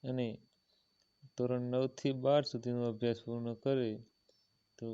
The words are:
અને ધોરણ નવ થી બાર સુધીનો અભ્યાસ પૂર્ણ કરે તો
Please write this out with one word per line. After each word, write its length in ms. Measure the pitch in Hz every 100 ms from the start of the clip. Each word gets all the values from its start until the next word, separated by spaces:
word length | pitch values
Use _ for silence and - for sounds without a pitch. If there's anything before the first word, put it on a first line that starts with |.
અને 240 | 135 127 120 107 _ _ _ _ _ _ _ _ -
ધોરણ 320 | - 123 123 123
નવ 180 | 127 131
થી 260 | 131 139
બાર 280 | 131 131 147
સુધીનો 380 | 143 123 120 120
અભ્યાસ 380 | 120 107 117 117
પૂર્ણ 280 | - 117 117 113
કરે 320 | - 135 120 107 117 _ _ _ _ _ _ -
તો 80 | 117